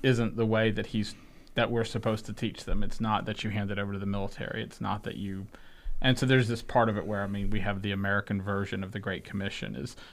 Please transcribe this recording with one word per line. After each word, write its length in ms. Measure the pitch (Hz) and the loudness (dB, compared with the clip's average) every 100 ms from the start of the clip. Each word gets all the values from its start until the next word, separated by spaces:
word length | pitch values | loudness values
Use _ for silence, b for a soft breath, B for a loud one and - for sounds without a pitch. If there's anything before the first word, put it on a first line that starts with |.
isn't 340 | 135 120 110 92 | 4 4 2 2
the 100 | 113 | 2
way 240 | 110 110 | 4 4
that 160 | 104 101 | 2 -2
he's, 280 | 110 101 - b b b - | -2 -2 -6 b b b 0
that 140 | 110 | 2
we're 140 | 117 | 2
supposed 400 | 113 117 113 110 - | 0 0 0 -2 -4
to 60 | |
teach 320 | 104 113 - | -4 -4 -4
them. 180 | - 92 | 0 4
It's 180 | 104 - | 4 2
not 260 | 110 104 85 | 2 2 0
that 180 | 104 | -4
you 60 | 110 | -2
hand 200 | 101 101 | -2 -2
it 80 | 101 | -2
over 140 | 101 | -2
to 60 | 98 | -2
the 80 | 98 | -2
military. 560 | 101 98 - - - | -2 -2 -4 -6 -6
It's 180 | - - | -8 -6
not 220 | 98 101 | -4 -4
that 140 | 107 - | -4 -6
you, 300 | 98 95 98 b b b b b | -6 -6 -8 b b b b b
and 180 | 131 123 | 4 4
so 60 | |
there's 240 | 131 131 120 | 6 6 4
this 140 | 113 | 0
part 260 | - - 113 | 0 4 4
of 80 | 101 | 2
it 100 | 82 | -2
where, 160 | 101 | -2
I 40 | 101 | -2
mean, 240 | 101 101 | 0 2
we 100 | 101 | 2
have 220 | 104 101 | 2 -2
the 100 | 101 | -2
American 480 | 98 98 101 - 101 | 0 2 2 2 -2
version 420 | 95 98 98 98 | 0 -2 0 -4
of 80 | 95 | -4
the 80 | 104 | -6
Great 240 | 101 92 | -4 -4
Commission 500 | - 101 98 - - - | -6 -4 -4 -6 -8 -6
is, 180 | - - b | -8 -10 b